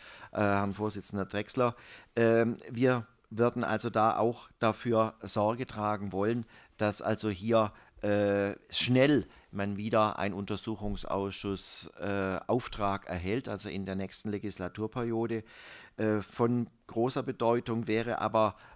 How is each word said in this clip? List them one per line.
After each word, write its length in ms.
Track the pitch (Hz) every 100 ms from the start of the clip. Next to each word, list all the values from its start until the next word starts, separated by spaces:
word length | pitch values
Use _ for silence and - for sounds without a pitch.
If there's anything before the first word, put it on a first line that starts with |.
| - - -
äh, 80 | 104
Herrn 340 | 104 101 101
Vorsitzenden 540 | 98 107 98 - 101 92
Drechsler. 480 | 101 - 131 123 - - - - 117
Ähm, 420 | 113 113 117 - -
wir 380 | 120 127 123 107 _ _
würden 340 | 107 120 120
also 260 | 113 110 117
da 280 | 110 110 -
auch 320 | 113 117 - -
dafür 560 | 113 - 120 110 110 -
Sorge 440 | 101 113 104 120 123
tragen 460 | 107 104 104 101
wollen, 340 | 92 107 120 - - - -
dass 240 | 104 -
also 280 | 101 107 107
hier, 420 | 90 110 113 104 - - -
äh, 540 | 104 104 101 101 101 - -
schnell 560 | - 120 127 139 135 - - _
man 260 | 101 101 98
wieder 420 | 107 113 107 -
einen 140 | 101
Untersuchungsausschussauftrag, 2000 | 95 101 101 113 107 104 98 - 98 98 - 101 95 - - - - 98 98 95 92
äh, 40 | -
Auftrag 580 | 117 - 110 101 98 -
erhält, 420 | 87 90 123 120
also 220 | 98 104
in 160 | 92 95
der 100 | 95
nächsten 360 | 95 - 107
Legislaturperiode. 1120 | 101 104 - 90 104 110 127 117 113 117 113 - - - - - -
Äh, 240 | 107 107
von 480 | - - 120 120 117 _ -
großer 360 | 113 127 139
Bedeutung 640 | 123 - 117 120 120 113 113
wäre 320 | 110 117 -
aber, 360 | 107 110 104 - -